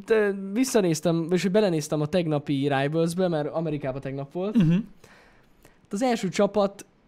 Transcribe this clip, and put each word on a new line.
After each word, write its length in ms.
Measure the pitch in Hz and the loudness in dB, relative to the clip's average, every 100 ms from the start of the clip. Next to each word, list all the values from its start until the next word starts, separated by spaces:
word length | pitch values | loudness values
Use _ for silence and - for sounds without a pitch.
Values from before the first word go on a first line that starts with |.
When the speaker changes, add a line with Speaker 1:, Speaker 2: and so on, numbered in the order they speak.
| - | 2
Speaker 1:
te-, 260 | 220 208 196 196 | 2 2 -2 -4
visszanéztem, 760 | 208 262 233 180 151 180 165 165 | -2 2 2 2 2 0 0 0
és 160 | 180 185 | 0 2
belenéztem 540 | 202 208 160 147 151 | 2 2 0 -2 -2
a 40 | 151 | 0
tegnapi 640 | 190 165 147 143 139 139 | 0 0 -2 -2 -2 0
Rivals-be, 600 | 135 143 160 170 170 180 | 0 0 0 0 0 -2
mert 200 | 156 147 | -2 -4
Amerikában 480 | 151 165 151 143 131 | -4 -4 -4 -6 -8
tegnap 300 | 135 139 143 | -8 -8 -8
volt. 260 | 180 196 220 | -6 0 2
Speaker 2:
Mhm. 140 | 160 | 4
Speaker 1:
Hát 1200 | 175 233 - - - - _ _ _ - _ - | 2 -2 -12 -20 -20 -20 _ _ _ -20 _ -10
az 80 | 202 | -2
első 280 | 254 233 190 | 0 0 -2
csapat 560 | - 202 208 196 202 - _ | 0 2 2 0 -2 -20 _